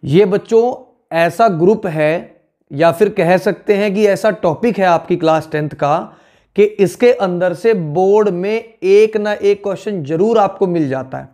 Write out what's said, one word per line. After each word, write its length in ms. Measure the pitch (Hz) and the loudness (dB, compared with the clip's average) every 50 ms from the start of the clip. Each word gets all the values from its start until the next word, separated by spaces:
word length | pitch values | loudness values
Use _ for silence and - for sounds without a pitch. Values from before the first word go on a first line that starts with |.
| - | -6
ये 220 | 139 139 175 208 | 0 2 2 2
बच्चों 380 | 202 190 202 - - 226 226 233 247 254 - - _ _ _ _ _ - 165 | 4 2 -4 -4 2 2 2 2 2 -2 -6 -14 _ _ _ _ _ -2 0
ऐसा 300 | 170 170 165 - - 226 | 0 0 0 2 0 0
ग्रुप 360 | 190 156 165 185 220 214 208 190 | 2 2 2 2 2 2 -2 -6
है 540 | 156 156 151 151 160 175 - - _ _ _ _ _ _ _ _ | -4 -2 0 0 0 -2 -6 -10 _ _ _ _ _ _ _ _
या 200 | 139 139 160 170 | -4 2 2 2
फिर 180 | 160 165 220 202 | 4 2 0 0
कह 260 | 208 - 175 165 180 185 | 0 -2 0 2 2 2
सकते 380 | 185 208 202 208 - - 208 | 2 -2 -4 -4 -2 -2 0
हैं 180 | 196 202 214 190 | 0 0 -2 0
कि 120 | 202 214 208 | 0 2 2
ऐसा 240 | 196 185 - 220 208 - | 0 2 0 -2 -2 0
टॉपिक 360 | - 180 151 139 - 240 - - | -2 -2 -2 0 -2 -2 -2 0
है 80 | 190 | 0
आपकी 300 | 185 170 160 165 - 175 156 | 2 2 0 0 -2 -4 -2
क्लास 320 | 156 160 160 156 156 156 | 0 0 0 0 -2 -4
टेंथ 180 | - 151 151 151 147 | -6 -6 -6 -6 -6
का 220 | 143 151 143 147 170 214 214 - _ _ _ _ _ _ _ _ | -4 -2 -2 -2 -2 -4 -8 -18 _ _ _ _ _ _ _ _
कि 80 | - 202 | 0 0
इसके 480 | 202 214 - 202 175 185 - - 240 247 | 0 2 0 0 0 0 2 2 2 2
अंदर 400 | - 202 190 180 175 180 185 175 | 2 0 -4 -2 -2 -2 -2 -4
से 200 | - - 226 226 | -2 -2 -2 0
बोर्ड 560 | 196 165 151 147 170 185 190 202 214 214 208 | 0 -2 -4 -2 0 2 2 2 2 2 0
में 340 | 185 175 180 202 214 226 220 - - _ - | -2 -4 -4 -4 -4 -6 -8 -10 -20 _ 0
एक 340 | 185 196 208 220 214 214 214 | 2 4 4 4 4 2 -2
ना 160 | 208 208 208 | -4 -4 -4
एक 300 | 208 - 202 202 196 - | -2 0 0 0 0 -2
क्वेश्चन 400 | 202 190 - - - 208 185 151 | -6 -8 -6 -6 -8 -6 -6 -6
जरूर 340 | 131 156 160 185 220 233 220 | -4 -2 0 0 2 2 2
आपको 300 | 202 190 190 - 202 185 | 2 0 0 -2 -4 -2
मिल 220 | 175 170 156 139 | 0 -2 -2 -2
जाता 280 | 127 131 131 131 - 135 | -4 -6 -8 -10 -12 -14
है। 120 | 135 139 | -14 -16